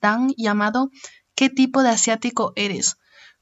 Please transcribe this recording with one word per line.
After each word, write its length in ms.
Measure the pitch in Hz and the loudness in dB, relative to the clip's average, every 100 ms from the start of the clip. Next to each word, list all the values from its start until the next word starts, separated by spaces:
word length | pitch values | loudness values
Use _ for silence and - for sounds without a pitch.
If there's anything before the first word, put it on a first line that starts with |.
Dang 320 | 208 226 262 247 | 0 0 -2 -2
llamado 540 | 214 208 208 240 269 - - - _ | -2 0 0 -2 -4 -8 -20 -20 _
¿Qué 140 | - 269 | -2 0
tipo 340 | 269 262 269 | 2 2 4
de 60 | 254 | 2
asiático 640 | 226 226 226 247 240 214 - | 2 0 0 -2 -2 -4 -4
eres? 420 | 202 190 - - _ - - _ | -4 -2 -4 -4 _ -20 -20 _